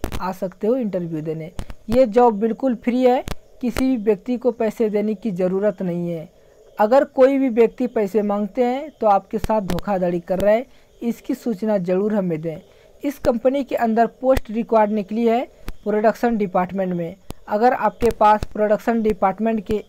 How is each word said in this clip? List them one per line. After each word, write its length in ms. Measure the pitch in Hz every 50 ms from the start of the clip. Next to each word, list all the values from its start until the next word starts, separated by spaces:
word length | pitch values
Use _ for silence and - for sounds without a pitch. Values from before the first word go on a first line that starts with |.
| - - - -
आ 100 | 180 185
सकते 340 | 185 - 196 185 - - 214
हो 80 | 214 254
इंटरव्यू 440 | 269 233 202 180 180 175 165 165 156
देने। 280 | 151 160 156 160 156 - - - - - - - - -
ये 160 | 226 254 262
जॉब 280 | 220 196 247 247 233 220
बिल्कुल 400 | 196 226 220 226 - 269 269 233
फ्री 280 | 220 - 247 226 254
है, 220 | 254 247 247 285 339 - - - - _ - -
किसी 180 | 254 240 - -
भी 160 | 262 262 262 233
व्यक्ति 380 | 196 220 208 190 - 247 247
को 140 | 226 - 247
पैसे 360 | 233 - 220 208 - - 226 208
देने 240 | 202 208 208 214 220
की 160 | 208 - 226
ज़रूरत 480 | 180 175 185 180 190 190 208 208 190 -
नहीं 280 | 190 180 175 175 175 170
है। 180 | 170 160 160 - _ _ _ _ _ _ - - _ -
अगर 260 | 214 214 247 285 302
कोई 320 | - - 277 254 269 277 269
भी 100 | 269 262
व्यक्ति 360 | 214 240 226 220 - - 254 240
पैसे 340 | - 226 208 185 - 214
मांगते 420 | 208 208 202 208 208 202 - 262 240
हैं 260 | 240 254 277 311 302
तो 160 | - _ 226
आपके 320 | 214 196 196 196 _ - 214
साथ 220 | - - 220 220
धोखाधड़ी 580 | 196 170 180 170 - 208 202 185 180 180 175 170
कर 200 | - - 185 185
रहा 120 | 196 208
है, 140 | 214 233 269 - - - _ _ _ _
इसकी 320 | - 233 220 - - - 269
सूचना 440 | - - 247 214 180 220 214 208 202
ज़रूर 360 | 170 185 185 185 202 214 214
हमें 260 | 208 185 175 165 156
दें। 160 | 160 165 151 180 - _ _ _ _ - - - -
इस 140 | 294 - -
कंपनी 440 | - 302 233 220 - 254 269 285 247
के 120 | - -
अंदर 300 | - 233 226 220 233 233 220 - _
पोस्ट 300 | 254 262 262 262 - -
रिक्वायर्ड 420 | 202 233 214 - 233 220 214 202
निकली 340 | 214 214 190 190 214 226 233
है 160 | 226 226 247 311 - - - - - - - -
प्रोडक्शन 520 | 208 208 214 214 220 208 - - 240 233
डिपार्टमेंट 580 | 202 208 180 190 180 180 180 180 196 190 185 180
में। 220 | 170 170 165 190 - - - - - - -
अगर 240 | 208 208 233 254
आपके 380 | - - 214 208 208 - 240 226
पास 320 | 220 - 214 208 214 214 - -
प्रोडक्शन 500 | - 214 214 208 214 196 - 240 233 233
डिपार्टमेंट 600 | 214 214 214 - 196 190 185 - 220 226 226 220 180
के 160 | - 214 202 -